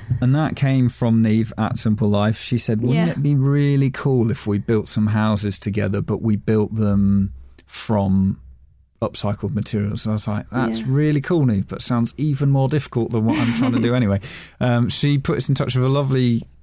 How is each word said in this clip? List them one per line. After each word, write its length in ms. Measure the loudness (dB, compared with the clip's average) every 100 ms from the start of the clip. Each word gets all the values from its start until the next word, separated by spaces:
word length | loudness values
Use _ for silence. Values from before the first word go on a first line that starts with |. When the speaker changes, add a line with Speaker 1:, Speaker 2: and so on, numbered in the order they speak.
| -6 -2
Speaker 1:
And 140 | 2
that 220 | 2 0 0
came 320 | 0 2 2
from 340 | 0 0 2
Neve 300 | 4 2 0 -4
at 220 | -4 -2
Simple 300 | 0 0 2
Life. 320 | 2 0 -2
She 160 | -2 -2
said, 220 | 0 0
"Wouldn't 260 | 0 0 0
Speaker 2:
Yeah. 60 |
Speaker 1:
it 100 | 0
be 140 | 0 2
really 540 | 2 2 2 2 2
cool 420 | 0 0 2 2
if 120 | 0
we 140 | -2 -2
built 300 | 2 0 0
some 180 | 0 2
houses 520 | 2 2 0 0 -2
together, 420 | -2 -2 -2 -2
but 180 | -2 -2
we 140 | 0
built 400 | -2 0 0 0
them 580 | 0 0 2 2 2 0 -6 -20 -20
from 760 | -10 -6 -2 0 2 2 2 -2 -12 -20 -20 _ _ _
upcycled 520 | -6 -4 -4 -4 -4
materials?" 520 | -4 -2 -2 -2 -4 -2
I 60 |
was 140 | -2 -2
like, 200 | -4 -6
"That's 300 | -4 -2 -4
Speaker 2:
Yeah. 60 | -2
Speaker 1:
really 320 | 0 2 0
cool, 240 | 0 0 2
Neve, 200 | 0 -2
but 140 | -6
sounds 320 | -2 0 -2 -2
even 320 | -2 0 2
more 180 | 2 2
difficult 440 | 0 -2 -4 -2
than 120 | 0 0
what 120 | 2
I'm 160 | 0
trying 180 | 0 0
to 80 | 0
do 140 | 0
Speaker 2:
<laughs> 60 | 0
Speaker 1:
anyway." 200 | 0 0 -4 -16 -18 -4
Um, 280 | 0 2 0
she 300 | 0 0 0
put 180 | 0 -2
us 100 | 0
in 60 |
touch 200 | 0 0 0
with 80 |
a 40 | 2
lovely, 540 | 2 0 2 2 0 -4 -6